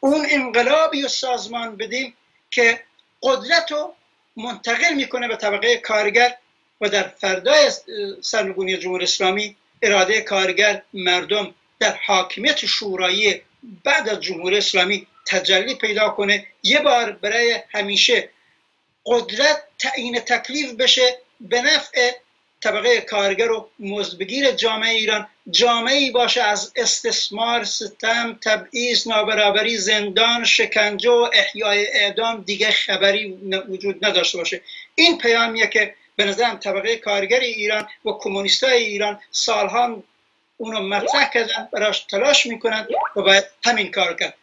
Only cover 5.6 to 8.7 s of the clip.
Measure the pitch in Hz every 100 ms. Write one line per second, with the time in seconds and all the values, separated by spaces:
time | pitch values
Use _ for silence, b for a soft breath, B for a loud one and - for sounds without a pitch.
5.6 | 226 233 - 214 208 208 240 247 _ _
6.6 | _ _ 208 202 185 - 196 185 196 302
7.6 | 285 - - 214 202 196 - 220 190 185
8.6 | 190